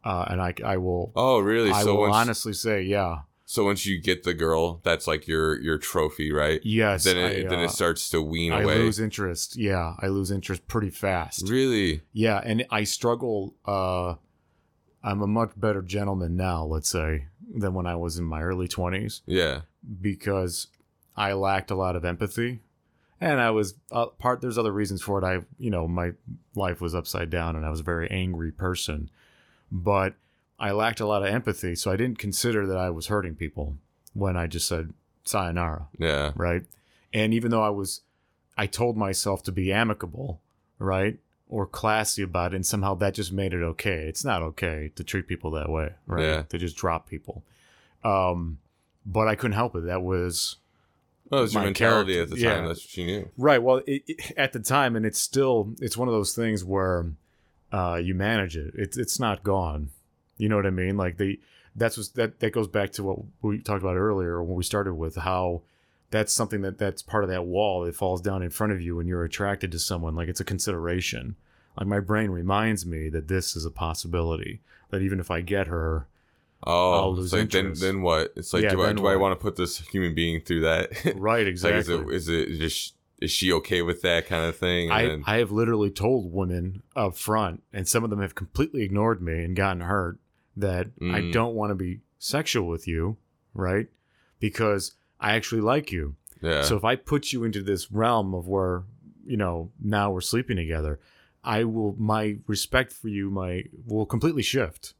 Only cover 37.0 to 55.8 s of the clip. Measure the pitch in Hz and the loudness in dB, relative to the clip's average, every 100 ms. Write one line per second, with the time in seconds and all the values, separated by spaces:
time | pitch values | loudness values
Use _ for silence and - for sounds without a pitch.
37 | _ 110 110 113 117 113 107 101 95 - | _ 0 2 2 2 2 2 0 -4 -8
38 | _ _ _ _ _ - 101 - 120 107 | _ _ _ _ _ -4 -4 0 0 2
39 | 101 95 104 98 - 92 92 98 117 107 | 0 0 0 -2 -2 -2 2 2 2 0
40 | 87 - 135 82 _ _ _ _ 95 95 | -6 -8 -10 -10 _ _ _ _ -2 2
41 | 101 - _ _ _ 110 95 - 110 110 | 0 -2 _ _ _ -6 -6 -2 0 2
42 | 107 - 95 90 87 95 92 104 98 92 | 0 -2 -2 -2 -2 -2 -2 0 0 0
43 | 101 95 90 95 95 90 85 82 104 85 | 0 0 -4 -2 -2 0 -2 -2 -2 -2
44 | 78 80 139 95 82 78 90 78 76 - | -4 -6 -2 -2 -2 -4 -4 -4 -8 -10
45 | 73 98 - 85 78 78 76 80 78 - | -4 -4 -4 -6 -4 -4 -2 -2 -2 -6
46 | - 85 78 78 78 85 87 80 90 82 | -6 -2 0 0 -2 -6 -6 -4 -2 -2
47 | - 78 - - - _ _ _ _ _ | -6 -14 -12 -14 -16 _ _ _ _ _
48 | 113 98 90 87 85 76 _ _ _ _ | 2 4 4 0 -4 -8 _ _ _ _
49 | 104 101 110 107 123 101 117 90 82 90 | -4 2 2 2 0 0 0 -2 -4 -2
50 | 92 92 87 82 - - _ _ _ _ | 0 0 0 -2 -4 -6 _ _ _ _
51 | _ _ - 139 113 107 98 95 113 110 | _ _ -2 2 2 2 0 4 6 6
52 | 95 87 85 85 117 82 82 85 - - | 4 2 0 2 2 2 -2 -6 -8 -8
53 | 87 101 - - 139 135 120 131 131 139 | -4 -4 -6 0 4 4 6 2 2 -4
54 | - 160 - 165 135 117 107 139 131 113 | -4 -10 -8 -2 -2 -2 2 2 4 2
55 | 110 - - 131 139 120 104 113 | 0 0 0 2 4 4 0 -4